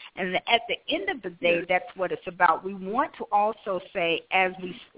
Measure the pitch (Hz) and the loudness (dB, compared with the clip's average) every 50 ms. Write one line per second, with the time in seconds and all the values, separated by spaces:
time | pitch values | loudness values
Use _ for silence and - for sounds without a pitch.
0 | - - - - 185 185 185 - - - 233 226 - - 277 - - - 285 339 | -20 -14 -8 -6 -4 -2 -2 -2 0 2 2 2 2 0 -6 -6 -4 -4 -4 -4
1 | 392 403 370 254 - 190 175 - 175 170 175 170 175 - 185 180 180 - - 190 | -2 -4 -6 -4 -6 -10 -6 0 2 2 4 2 2 2 0 0 0 -2 -6 -4
2 | 185 175 156 151 - 190 180 180 180 175 160 156 180 190 202 196 185 190 214 240 | -2 -2 -2 -4 -8 -6 0 4 4 4 4 4 0 -6 -8 -8 -6 -4 -2 -2
3 | 196 - - - 226 - 214 208 208 214 226 220 - 214 190 180 180 - - 202 | -2 -2 -4 -10 -6 0 2 2 2 2 0 -4 -6 -4 -4 -4 -6 -6 -4 -2
4 | 175 165 165 - - - - 190 185 185 185 185 180 180 175 160 - - _ | 0 0 0 -2 -2 0 2 2 2 2 0 -4 -10 -10 -10 -12 -16 -20 _